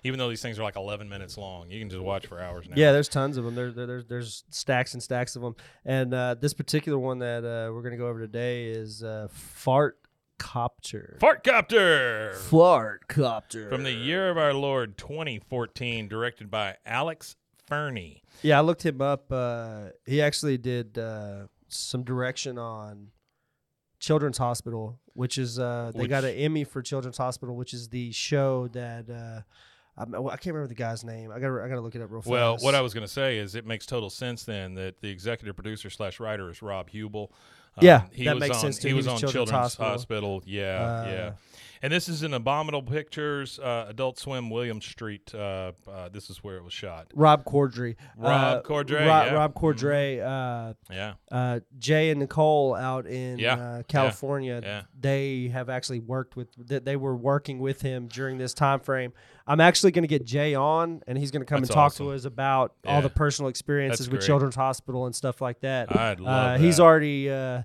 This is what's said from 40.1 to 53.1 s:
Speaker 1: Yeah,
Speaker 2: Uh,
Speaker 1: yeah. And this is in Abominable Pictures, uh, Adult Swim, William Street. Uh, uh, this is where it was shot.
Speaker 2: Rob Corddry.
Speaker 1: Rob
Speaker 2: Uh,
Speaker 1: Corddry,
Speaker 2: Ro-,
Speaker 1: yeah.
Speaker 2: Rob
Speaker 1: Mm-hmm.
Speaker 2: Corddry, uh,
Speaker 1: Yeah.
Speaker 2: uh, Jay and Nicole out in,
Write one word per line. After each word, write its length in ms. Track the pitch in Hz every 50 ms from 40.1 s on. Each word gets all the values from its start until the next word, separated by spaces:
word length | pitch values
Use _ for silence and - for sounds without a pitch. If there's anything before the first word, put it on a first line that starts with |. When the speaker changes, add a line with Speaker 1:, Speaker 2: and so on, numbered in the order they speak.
| 113 104 104 101 95 95 90
Speaker 1:
Yeah, 380 | 92 101 101 98 95 95 92 110
Speaker 2:
Uh, 220 | 117 117 113 113 98
Speaker 1:
yeah. 220 | 95 92 90 90 98 - _ _ - - - - - -
And 100 | 131 139
this 160 | 170 180 -
is 160 | 170 165 147 160
in 100 | 156 139
Abominable 500 | 120 113 131 143 151 156 156 147 143 127 123
Pictures, 720 | 143 156 147 - - 156 151 147 143 143 135 123 - -
uh, 280 | 135 123 117 117 110 104
Adult 280 | 110 120 131 127 120
Swim, 320 | - - 143 135 127 120 113
William 300 | 110 120 123 117 110 104
Street. 540 | - - - - 117 107 101 101 _ - -
Uh, 380 | 107 104 98 95 95 92 92 87 - _ 98
uh, 160 | 98 92 90
this 220 | 90 101 101 - -
is 120 | 92 -
where 140 | - 101 92
it 80 | 90 87
was 80 | 92
shot. 360 | - - 101 92 82 82 82 - -
Speaker 2:
Rob 300 | 147 156 151 151 147 -
Corddry. 520 | - 139 143 143 127 117 120 123 117 110 - 139 131 -
Speaker 1:
Rob 440 | 113 110 135 139 135 131 131 127 123
Speaker 2:
Uh, 20 |
Speaker 1:
Corddry, 380 | - - 151 143 143 131 147 147
Speaker 2:
Ro-, 60 | 156
Speaker 1:
yeah. 280 | 156 156 156 123 127 147
Speaker 2:
Rob 200 | 151 151 147 -
Speaker 1:
Mm-hmm. 120 | - 170
Speaker 2:
Corddry, 560 | 156 135 113 135 143 143 143 143 139 135 120
uh, 520 | 98 127 135 131 127 123 120 120 113 113 110 - _ -
Speaker 1:
Yeah. 240 | 92 95 101 107 98 - _ -
Speaker 2:
uh, 300 | - 127 127 123 123 120 - _ 135 127
Jay 300 | 113 135 156 156 160 160
and 100 | 151 143
Nicole 520 | 139 135 - 156 156 156 151 147 139 131 113
out 300 | 98 127 131 131 127 -
in, 320 | 82